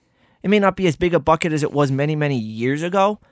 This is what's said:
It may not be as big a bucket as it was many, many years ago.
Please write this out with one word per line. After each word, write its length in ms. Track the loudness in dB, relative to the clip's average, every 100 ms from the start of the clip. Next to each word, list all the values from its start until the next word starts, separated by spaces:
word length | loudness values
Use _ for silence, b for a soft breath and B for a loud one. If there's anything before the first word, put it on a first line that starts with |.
| _ _ _ _
It 60 | 0
may 80 | 2
not 180 | 2 2
be 120 | 0
as 80 | 0
big 180 | 0
a 60 | 0
bucket 340 | 2 0 0
as 80 | -2
it 100 | -2
was 200 | 0 0
many, 240 | 0 -2 -2
many 200 | -2 -2
years 460 | -4 -4 -2 -2
ago. 380 | -2 0 0 -2 _